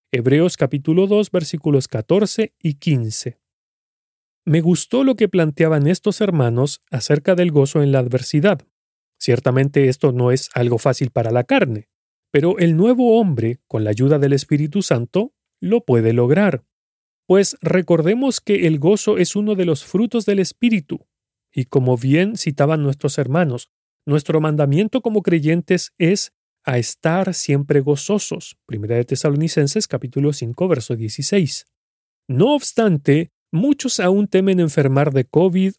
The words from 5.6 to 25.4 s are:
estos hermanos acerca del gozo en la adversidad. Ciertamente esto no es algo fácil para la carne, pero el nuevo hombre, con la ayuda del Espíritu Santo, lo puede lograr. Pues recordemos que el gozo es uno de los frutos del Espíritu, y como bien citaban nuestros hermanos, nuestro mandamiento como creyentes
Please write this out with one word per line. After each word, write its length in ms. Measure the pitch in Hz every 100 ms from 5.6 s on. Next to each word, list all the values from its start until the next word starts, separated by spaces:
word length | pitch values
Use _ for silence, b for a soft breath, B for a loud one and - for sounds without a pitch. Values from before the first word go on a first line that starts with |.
| 160 151 143
estos 340 | 185 214 -
hermanos 640 | 208 165 120 117 143 - _
acerca 460 | 131 - 147 - 180
del 160 | 180
gozo 320 | 147 135 151
en 80 | 143
la 80 | 135
adversidad. 680 | 123 123 - 151 196 165 - _ _ _ _ _
Ciertamente 680 | - 120 135 131 139 143 131
esto 240 | 127 143
no 200 | 123 123
es 180 | 131 - 135
algo 240 | 120 117
fácil 320 | 139 123 131
para 180 | 127 110
la 140 | 123
carne, 460 | 123 269 151 107 - _ _ _ _
pero 260 | 143 170 190
el 180 | 170 160
nuevo 440 | 220 247 240 226
hombre, 400 | 196 117 113 127 _
con 160 | 120
la 80 | 107
ayuda 260 | 107 135 147
del 160 | 139
Espíritu 480 | 139 - 143 151 202
Santo, 540 | - 123 123 185 240 - _ _
lo 260 | 180 226 -
puede 260 | 120 113
lograr. 520 | 120 123 170 208 139 - _ _ _ _ _ -
Pues 280 | 190 190 -
recordemos 800 | 165 185 170 165 160 233 269 -
que 240 | - 196 170
el 140 | 151
gozo 400 | 156 208 - 190
es 160 | 175 202
uno 180 | 208
de 120 | 190 175
los 180 | 147
frutos 420 | - 190 233 233 208
del 140 | 196
Espíritu, 680 | 180 - 240 214 - - - _ _ _ _
y 120 | 131 127
como 320 | 139 127 123
bien 380 | 131 151 202 226
citaban 460 | 151 139 143 156
nuestros 380 | 143 139 143 151
hermanos, 500 | 123 160 160 120 - _ _ _ -
nuestro 340 | 147 143 156
mandamiento 600 | 156 151 143 147 214 262
como 200 | 233 214
creyentes 720 | 180 170